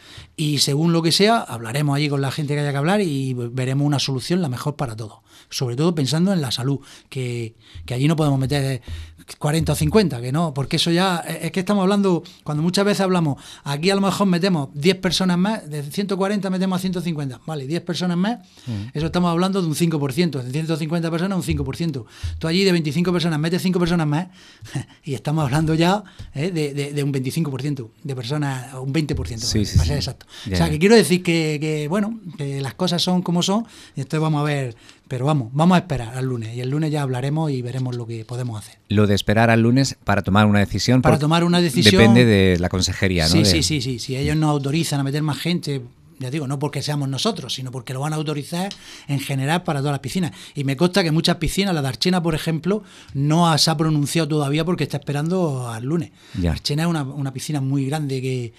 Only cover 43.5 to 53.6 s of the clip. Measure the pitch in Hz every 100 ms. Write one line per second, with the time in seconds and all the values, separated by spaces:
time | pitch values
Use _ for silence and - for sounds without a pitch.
43.5 | 92 - 151 120 120 - 131 147 151 156
44.5 | 147 139 156 160 143 139 143 151 131 165
45.5 | 175 - 139 120 - - - 127 151 131
46.5 | 143 143 143 117 147 135 135 214 180 127
47.5 | - 131 127 - 131 147 156 151 147 139
48.5 | 170 196 - - - - 143 - 139 135
49.5 | 175 180 143 139 139 - 190 175 - -
50.5 | - 135 139 175 190 165 156 170 170 143
51.5 | - 196 165 135 117 185 185 165 160 -
52.5 | 160 165 208 - - - 135 143 160 170
53.5 | 151